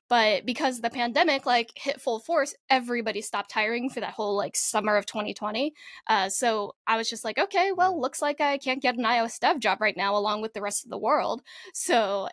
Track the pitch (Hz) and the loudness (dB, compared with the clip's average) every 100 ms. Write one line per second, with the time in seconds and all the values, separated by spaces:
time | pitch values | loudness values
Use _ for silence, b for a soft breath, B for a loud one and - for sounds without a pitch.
0 | _ 240 220 208 208 240 294 254 233 269 | _ 4 4 2 0 0 0 0 -4 -2
1 | 240 240 339 277 277 240 233 - 277 - | 0 2 4 2 2 2 0 -6 -6 -4
2 | - 226 - 330 277 - _ 262 240 240 | -2 -4 0 0 0 -4 _ 0 2 -2
3 | 220 202 214 208 202 - 214 240 233 - | -2 -4 -4 -6 -4 -2 0 0 -4 -6
4 | 190 - 214 202 - - - 220 214 208 | -8 -4 -2 0 -2 -2 -2 0 2 2
5 | 202 226 208 170 185 214 294 302 B B | 0 -6 -6 -6 -6 -2 -2 -4 B B
6 | - 220 190 - 247 220 208 - - 226 | 0 2 2 0 0 0 -2 -8 -2 -2
7 | 226 226 226 220 392 392 381 370 370 349 | -2 -6 -6 -2 0 2 2 4 2 2
8 | 262 - 294 294 294 277 269 262 254 240 | -2 -2 -2 0 0 0 -2 -2 0 0
9 | 233 240 226 - 247 320 214 190 214 185 | 2 2 0 0 2 2 0 2 0 0
10 | 196 208 208 208 220 214 202 208 - 185 | 0 0 0 -2 -4 -6 -6 -6 -6 -4
11 | 214 285 135 233 B B B - - 240 | 2 2 2 -4 B B B -8 2 2
12 | 208 196 190 | 2 0 -4